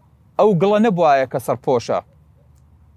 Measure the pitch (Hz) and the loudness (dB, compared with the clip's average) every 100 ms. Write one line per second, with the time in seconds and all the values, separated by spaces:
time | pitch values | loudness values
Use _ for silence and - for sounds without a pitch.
0 | _ _ _ - 208 170 196 208 233 175 | _ _ _ 0 0 2 0 2 0 2
1 | 160 135 131 131 - 120 - 123 - 95 | 2 2 0 -6 -6 -6 -2 -2 -2 -6
2 | - _ _ _ _ _ _ _ _ | -8 _ _ _ _ _ _ _ _